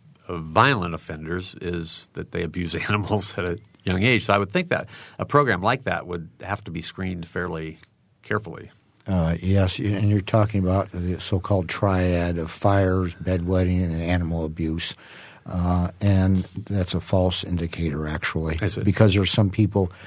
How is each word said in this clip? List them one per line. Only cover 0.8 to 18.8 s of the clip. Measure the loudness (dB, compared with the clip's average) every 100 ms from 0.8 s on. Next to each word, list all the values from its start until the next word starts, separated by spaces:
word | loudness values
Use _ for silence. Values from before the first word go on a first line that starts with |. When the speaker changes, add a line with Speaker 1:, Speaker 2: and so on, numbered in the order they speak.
| -2 -6
Speaker 1:
offenders | -8 -10 -6 -6 -6 -8
is | -6 -6 -6 -10 -14
that | -12 -8
they | -6
abuse | -6 -4 -6 -4
<laughs> | -2
animals | -2 0 -2 -2 -6
at | -6
a | -6 -12 _
young | -2 2
age. | 4 2 4
So |
I | 2
would | 2
think | -2 -2
that | -2 -4 -14 -14 -8
a | 2
program | 4 4 2
like | 2 0
that | -2 -4 -4
would | -10 -10 -14
have | -8 -8
to | -6
be | -10
screened | -8 -6 -6 -6 -8
fairly | -6 -6 -6 -8 -12 -20 _ _ _
carefully. | -4 -4 -4 -14 -16 -20 _ _ -2
Speaker 2:
Uh, | 0 2 0
yes, | 2 4 4 0
and | -2 0 2
you're | 2
talking | 2 2 2 2
about | 2 2 0
the | -4 -4 -4
so-called | -2 -2 0 0 0
triad | 0 2 2 2 2 0 -2
of | -6
fires, | -2 2 4 4 2 0 -4
bedwetting, | -2 -2 2 2 2 2
and | 0 0
animal | 0 0 0 -2 -4
abuse. | -4 -4 -2 -6 -10 -16 -20 -20 -20 -8
Uh, | -2 2 2 0 0
and | 2 4 4 2 0 -8 -4
that's | -2 0 -2
a |
false | 0 2 2 0
indicator, | -4 -4 -4 -2 -2 -2 -4
actually, | -4 -4 -4 -2 -2
Speaker 1:
Is | -2
it? | 0